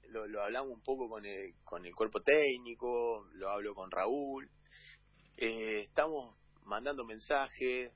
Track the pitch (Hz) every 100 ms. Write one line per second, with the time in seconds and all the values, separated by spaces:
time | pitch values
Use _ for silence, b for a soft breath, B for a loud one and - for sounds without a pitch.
0 | - 113 104 107 101 120 135 117 - 135
1 | 120 110 101 98 98 - - 87 87 87
2 | 110 107 - 151 143 127 120 117 123 120
3 | 117 113 98 92 95 104 104 98 92 90
4 | 98 139 139 135 131 - B B B B
5 | _ _ - - 113 113 110 107 101 -
6 | 156 151 120 - - - - 104 131 139
7 | 117 110 - 143 135 - 127 127 123